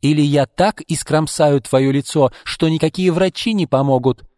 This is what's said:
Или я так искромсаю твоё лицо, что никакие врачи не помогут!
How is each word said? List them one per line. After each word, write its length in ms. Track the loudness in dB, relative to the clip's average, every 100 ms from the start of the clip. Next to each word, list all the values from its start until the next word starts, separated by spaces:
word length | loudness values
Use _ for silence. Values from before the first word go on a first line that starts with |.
Или 200 | 0 2
я 240 | 2 0
так 360 | -2 0 -2 -2
искромсаю 800 | -8 -8 -2 -2 -2 0 2 2
твоё 300 | 0 0 2
лицо, 400 | 0 -2 0 0 0
что 240 | -14 -4 -2
никакие 420 | 0 -2 0 -2
врачи 420 | 0 -2 -2 -4
не 140 | -2 0
помогут! 560 | 0 2 2 0 -2 -10